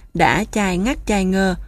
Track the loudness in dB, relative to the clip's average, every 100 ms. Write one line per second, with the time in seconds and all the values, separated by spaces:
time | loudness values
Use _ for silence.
0 | -8 0 2 2 0 -2 0 0 -2 -2
1 | -2 0 2 2 0 -2